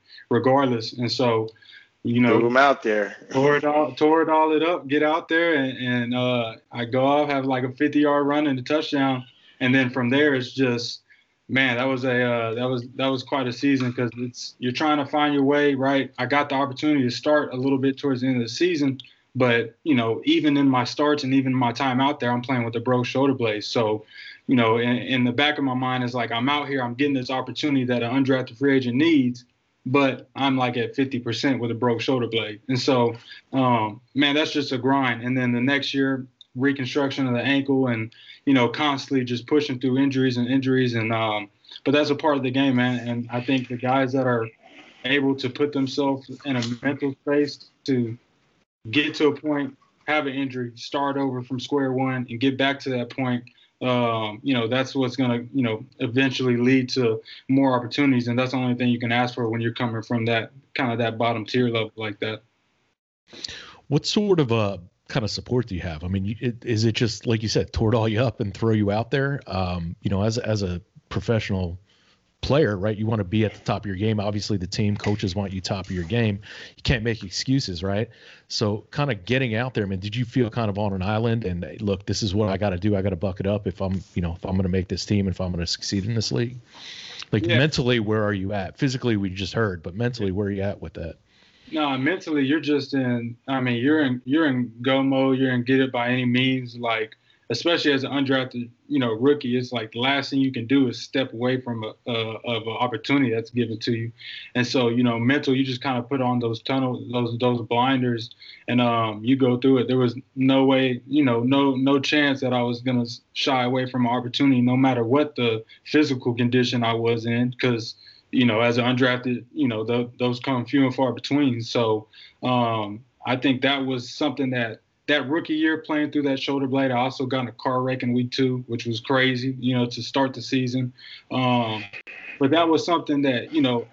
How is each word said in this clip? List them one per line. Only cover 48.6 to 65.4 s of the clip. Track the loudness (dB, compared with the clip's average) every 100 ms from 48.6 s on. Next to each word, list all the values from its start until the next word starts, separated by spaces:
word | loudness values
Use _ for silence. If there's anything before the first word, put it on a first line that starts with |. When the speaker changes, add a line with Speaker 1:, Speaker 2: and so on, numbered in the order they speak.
| _ _ -4
Speaker 1:
get | -2 0
to | 2 2
a | 2
point, | -2 -2 -4 -8 _ _ -4
have | -2 -2
an |
injury, | -4 -4 -4 -8
start | -10 -6 -2 -2 0
over | -2 -4
from | -6 -8
square | -2 -2 0
one, | 0 -2 -2 -6
and | -2
get | 0 2
back | 0 -2
to | -4
that | -4 -4
point, | -4 -2 -2 -6 _ _ -6
um, | -2 0 0 0 -4 -6
you | -2
know, | 0 0
that's | -2 -2
what's | -2 -2 0
gonna, | 0 0 -2
you | -2
know, | -2 -2 -8 -8
eventually | -4 0 0 0 0 2
lead | 4 2 2
to | 0 0 0 -6 -12 0
more | 2 4 2
opportunities. | -2 0 2 4 2
And | 0
that's | 0
the | 0
only | 0 0
thing | 2
you | 2
can | 0
ask | 0 0 -2
for | -2
when | -2
you're | -2
coming | -2 -4 -4
from | -4 -2 0
that, | 0 -2 -12 _
kinda | -4 -2 0
that | -2 0
bottom | 0 0 -2
tier | 0 2
level | 0 -4 -6
like | -8 -6
that. | -6 -8 _ _ _ _ _ _ _ _ _ -16 -14 -14 -18 -18 -2
Speaker 3:
What | -2 0
sort | 0 2 4
of, | 4
uh, | 2 0 -2 -12 _ -6
kind | -4
of | -4
support | -6